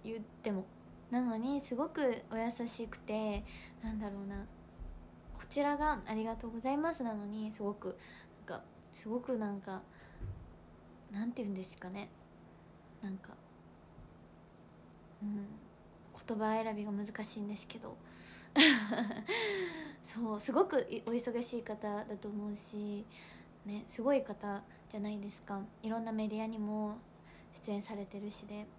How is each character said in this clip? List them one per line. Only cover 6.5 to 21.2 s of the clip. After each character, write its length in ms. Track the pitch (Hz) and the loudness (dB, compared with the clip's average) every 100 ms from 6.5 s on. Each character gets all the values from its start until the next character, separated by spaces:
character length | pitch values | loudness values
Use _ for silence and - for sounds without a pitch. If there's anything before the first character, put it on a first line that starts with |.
ご 80 | 226 | 0
ざ 100 | 254 | 2
い 60 | 285 | 4
ま 160 | 320 | 4
す」 100 | 330 | 2
な 100 | 247 | 0
の 120 | 214 202 | 0 -2
に、 260 | 214 214 | -2 -4
す 100 | 214 | 0
ご 120 | 202 | -2
く、 240 | 208 190 - - - - - - | 0 -4 -6 -12 -16 -18 -16 -8
な 80 | 175 | -8
ん 40 | |
か、 40 | - - - | -8 -18 -18
す 160 | - 220 | -10 -2
ご 100 | 240 | -2
く、 180 | 247 240 | 2 2
な 140 | 214 | 2
ん 80 | 202 | -2
か、 220 | 190 190 - - - - - - - - - - - - - | -4 -8 -8 -18 -18 -8 -6 -6 -10 -16 -20 -20 -20 -20 -8
な 140 | 202 233 | -2 -2
ん 80 | |
て 80 | 240 | 0
言 80 | 208 | -2
う 20 | |
ん 0 | |
で 80 | 190 | -2
す 140 | 185 - | -4 -8
か 120 | 185 | -6
ね。 200 | 196 202 - - - - - - - - - | -6 -8 -12 -20 -20 -20 -20 -20 -20 -20 -8
な 80 | 202 | -4
ん 80 | 190 | -4
か、 160 | - - - - - - - - - - - - - - - - - - - - | -8 -16 -16 -20 -20 -20 -18 -16 -16 -16 -18 -20 -20 -20 -20 -20 -20 -20 -20 -6
う 40 | 208 | -2
ん、 220 | 208 202 220 - - - - - - - | 0 -2 -8 -12 -18 -18 -18 -16 -14 -2
言 100 | 220 | 2
葉 160 | 214 | 6
選 220 | 220 226 208 | 4 4 0
び 100 | 208 | 0
が 60 | |
難 140 | 202 208 214 | 0 -2 -2
し 140 | 214 220 | -4 -2
い 20 | |
ん 60 | 208 | -4
で 80 | 208 | -4
す 120 | - | -6
け 120 | - | -10
ど。 180 | - - - - - - - | -10 -12 -14 -16 -14 -14 2
<laughs> 1500 | - 311 254 208 240 208 - 214 453 440 392 359 330 302 - | 12 12 12 6 2 2 0 0 2 4 2 0 -2 -8 -10
そ 320 | - 220 233 208 | -8 -2 0 0
う、 40 | |
す 120 | - | 4
ご 140 | 254 370 | 6 8
く 160 | 285 - | 6 2
い-、 120 | 233 - | -2 0
お 40 | |
忙 300 | 233 | 0